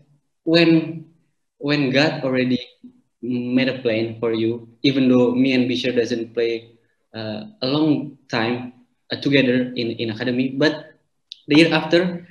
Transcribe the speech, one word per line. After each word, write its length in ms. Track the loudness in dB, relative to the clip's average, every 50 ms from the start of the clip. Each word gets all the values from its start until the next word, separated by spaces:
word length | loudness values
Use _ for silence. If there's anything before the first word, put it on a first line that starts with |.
| _ _ _ _ _ _ _ _ -2
when, 600 | 2 4 4 6 6 4 4 2 -2 -8 -12 -14 -18 _ _ _ _ _ _ _ _ _
when 320 | -8 -4 -2 0 0 0 2
God 340 | 2 2 2 2 0 -2 -4
already 360 | -2 0 0 0 0 0 -2 -4 -8 _ _ -20 -20 _ _ _ _ _ _
made 460 | -8 -6 -6 -4 -4 0 0 0 2
a 120 | 0 -2 -2
plan 400 | -2 -2 0 0 -2 -4 -4 -4
for 100 | -4 -2
you, 380 | -2 0 0 -2 -2 -4 -8 -16 -8 _ 0
even 260 | 0 2 2 2 4
though 220 | 4 4 4 2 2
me 160 | 2 2 2
and 180 | 2 2 0 0
Bisher 240 | -2 -2 -2 -2 0
doesn't 400 | 0 0 0 -2 -6 -6 -6 -4
play, 380 | -2 -2 -2 -2 -4 -8 -12 _ _ _ _ _ _ _ _ -14
uh, 300 | -12 -10 -8 -10 -10 -12 -14 -12 -6
a 60 | -4
long 500 | -2 0 2 2 2 2 0 -2 -8 -14 -18 _ -6
time, 420 | -4 -2 -2 -2 -4 -4 -6 -12 -16 _ _ _ _ _ _ -12
uh, 60 | -8
together 560 | -4 -2 2 2 4 4 4 2 0 0 -2 -4
in, 160 | -6 -6 -6 -4 -6
in 120 | -6 -6
academy, 380 | -4 -4 -4 -2 -2 -2 -2 -2 0
but 380 | 0 0 0 0 -2 -10 -16 -20 _ _ _ _ _ _ -20 -20 -12 _ 2
the 80 | 4
year 160 | 4 4 4 2
after, 520 | 0 0 2 2 2 2 0 -4 -8 -12 -18